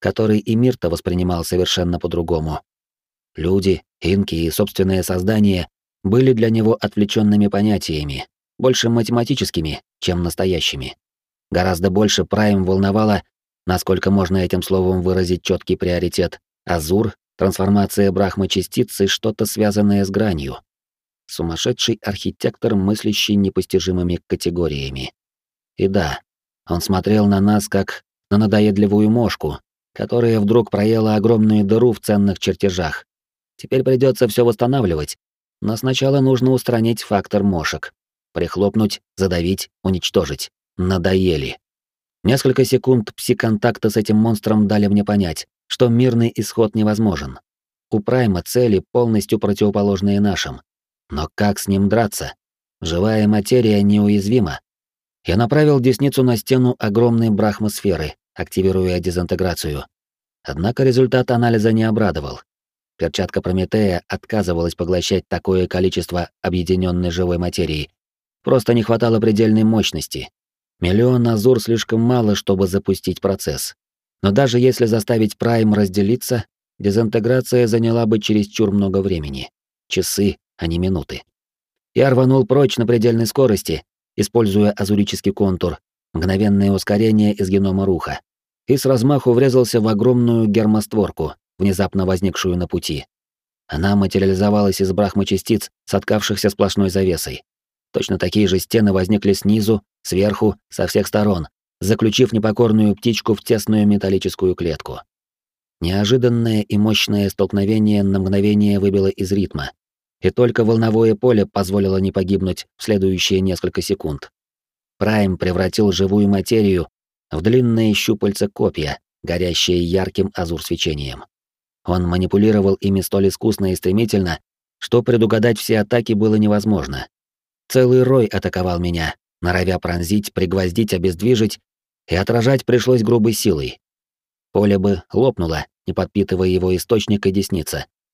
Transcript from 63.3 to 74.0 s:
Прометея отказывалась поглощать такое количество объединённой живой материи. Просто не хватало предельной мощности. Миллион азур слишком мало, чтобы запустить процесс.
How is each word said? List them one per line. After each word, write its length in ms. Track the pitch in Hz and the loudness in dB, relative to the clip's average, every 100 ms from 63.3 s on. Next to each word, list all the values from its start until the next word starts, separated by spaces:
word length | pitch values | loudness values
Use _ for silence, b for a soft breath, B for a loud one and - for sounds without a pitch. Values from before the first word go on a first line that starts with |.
| 95 | -4
Прометея 600 | 90 92 92 110 104 87 - | -2 -2 0 0 0 -2 -6
отказывалась 640 | 95 - 110 90 85 85 | -10 -4 -4 -2 -2 -2
поглощать 500 | - 87 90 - 95 - | -4 -2 -2 0 -4 -4
такое 380 | 87 - 92 90 | -6 0 0 0
количество 640 | 92 92 95 85 87 85 _ | 0 0 -2 -4 -6 -6 _
объединённой 680 | 92 90 85 92 92 90 90 | -4 -2 0 0 0 0 -2
живой 280 | 85 90 87 | -2 -2 -2
материи. 520 | 87 90 82 78 71 _ _ _ _ _ | -2 -4 -4 -4 -10 _ _ _ _ _
Просто 320 | - 131 - | 0 2 2
не 80 | 120 | 2
хватало 380 | 107 113 117 113 | 2 0 2 2
предельной 440 | 110 104 113 107 | 2 4 4 4
мощности. 680 | 110 110 95 80 - 69 - _ _ _ _ - | 4 2 0 -4 -8 -12 -14 _ _ _ _ -4
Миллион 460 | 87 101 123 123 117 | 0 2 4 2 2
азур 320 | 110 117 120 | 2 2 2
слишком 400 | 107 117 - 113 | 0 -2 0 0
мало, 340 | 117 123 107 | 2 2 2
чтобы 320 | 101 - 95 98 | 0 0 0 0
запустить 540 | 95 98 95 - - | -2 -2 -4 -4 -4
процесс. 540 | 98 98 - 71 - - _ _ | -4 -4 -6 -6 -8 -14 _ _